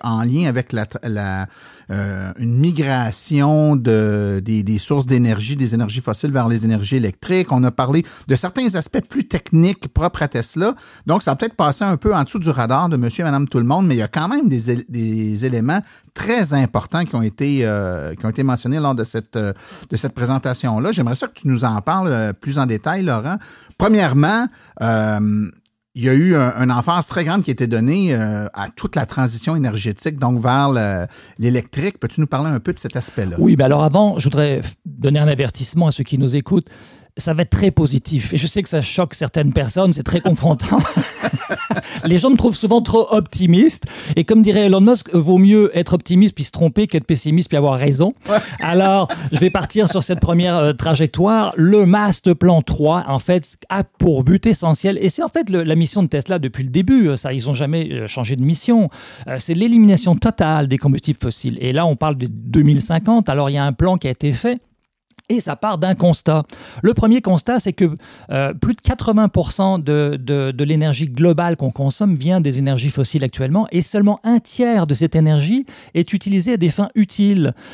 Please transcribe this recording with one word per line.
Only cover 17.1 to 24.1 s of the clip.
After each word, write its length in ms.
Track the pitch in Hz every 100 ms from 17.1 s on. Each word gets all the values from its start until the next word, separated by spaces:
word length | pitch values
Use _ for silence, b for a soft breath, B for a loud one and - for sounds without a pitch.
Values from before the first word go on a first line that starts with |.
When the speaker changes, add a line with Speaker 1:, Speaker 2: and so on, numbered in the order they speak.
| 123
Speaker 1:
ont 60 |
été, 380 | 110 - 139 139 113
euh, 500 | 104 95 90 76 80
qui 100 | 110
ont 40 |
été 120 | 110
mentionnés 380 | 135 123 120 151
lors 160 | 143 127
de 80 |
cette, 320 | 107 113 107 117
euh, 180 | 104 95 B B -
de 40 | 104
cette 200 | 131 -
présentation-là. 760 | 120 131 135 123 127 110 160
J'aimerais 240 | 214 120 127
ça 120 | -
que 60 |
tu 140 | - 143
nous 180 | 123 120
en 160 | 107
parles, 260 | 101 185 185
euh, 220 | 120 107
plus 240 | 98 143 143
en 80 | 131
détail, 380 | 107 151 185
Laurent. 340 | 185 117 123 196 B B B _
Premièrement, 680 | 202 214 165